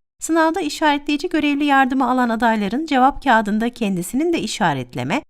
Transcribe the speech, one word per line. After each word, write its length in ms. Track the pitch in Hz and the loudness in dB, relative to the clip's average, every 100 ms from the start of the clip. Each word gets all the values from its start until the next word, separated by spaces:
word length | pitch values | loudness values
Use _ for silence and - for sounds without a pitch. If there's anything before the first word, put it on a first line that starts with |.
| _ - | _ -12
Sınavda 400 | - 330 320 339 | -2 0 2 0
işaretleyici 680 | 302 - 311 285 294 294 - | -4 -2 0 0 -2 -4 -2
görevli 360 | 320 294 285 | -2 0 0
yardımı 460 | 294 269 262 269 247 | 2 4 4 2 0
alan 180 | 254 247 | 0 0
adayların 580 | 226 233 220 202 233 320 | 0 0 0 0 -2 0
cevap 380 | 277 262 277 | 2 2 2
kağıdında 460 | 285 226 208 214 233 | 2 2 2 -2 -2
kendisinin 600 | 240 208 185 180 254 339 | -4 -4 -4 -4 -2 0
de 80 | 330 | 0
işaretleme, 840 | 214 - 185 139 123 139 123 233 - | -2 -2 0 0 -4 -6 -4 -4 -6